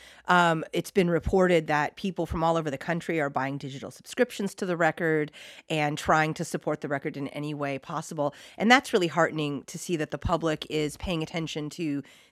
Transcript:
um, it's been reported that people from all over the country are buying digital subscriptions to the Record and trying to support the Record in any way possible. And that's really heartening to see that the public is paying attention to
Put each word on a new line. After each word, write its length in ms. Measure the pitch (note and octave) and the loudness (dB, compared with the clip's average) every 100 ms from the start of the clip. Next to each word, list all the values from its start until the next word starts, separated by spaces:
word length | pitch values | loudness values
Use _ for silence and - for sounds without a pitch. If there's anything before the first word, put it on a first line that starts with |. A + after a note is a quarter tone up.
| - - - | -20 -12 2
um, 360 | F3+ E3+ D#3+ - | 6 6 2 0
it's 160 | E3+ - | -4 -2
been 200 | G#3 F3 | 2 2
reported 580 | E3 - F#3+ F3+ E3+ D#3 | 2 2 4 6 4 4
that 280 | D3 D3 - | 0 0 -4
people 300 | G3 F3 D#3+ | -6 -4 -4
from 180 | E3+ | 0
all 140 | E3 E3 | 2 2
over 140 | D#3 | 0
the 60 | C3+ | -6
country 420 | - E3+ - E3 | -4 -4 -2 -2
are 100 | C#3+ | 0
buying 280 | C#3 C3+ C#3 | -2 -4 -6
digital 340 | C#3 C3+ - | -8 -10 -12
subscriptions 640 | - - - B3 - G3 - | -14 -10 -2 0 0 -6 -4
to 100 | F#3 | -4
the 120 | E3 | 2
Record 540 | D#3+ - E3 D#3 D3+ - - - - | 2 2 2 2 0 -8 -20 -16 -4
and 280 | D#3 D3 D3+ | 0 0 -2
trying 360 | - D#3 D#3 D#3 | 4 4 4 0
to 100 | D#3+ | -6
support 360 | E3 E3 D3+ | -4 -4 -4
the 60 | C#3+ | -4
Record 300 | C#3+ D#3 C#3 | -4 -4 -6
in 100 | C#3 | -8
any 240 | C#3+ D3 | -6 -8
way 240 | D3 C#3+ C3+ | -4 -4 -6
possible. 560 | - D3+ - D#3+ C#3+ - - - | -6 -8 -6 -2 -4 -4 -16 0
And 140 | G#3+ | 6
that's 220 | B3+ - | 6 4
really 140 | G#3+ E3+ | 0 2
heartening 560 | D#3 D#3 D#3 D3 C#3 - | 4 2 2 -4 -4 -8
to 100 | D#3+ | -12
see 180 | - E3 | -6 -4
that 140 | D3+ | -4
the 60 | D3+ | -4
public 480 | F3 E3 D#3+ D#3 - | -2 0 0 -2 -4
is 280 | D3+ D3+ - | -4 -4 -4
paying 240 | - E3 | -6 -4
attention 480 | D#3 E3+ D#3+ D#3 D3 | -4 -6 -6 -6 -8
to 300 | - D#3+ C#3+ - - _ | -6 -4 -4 -8 -20 _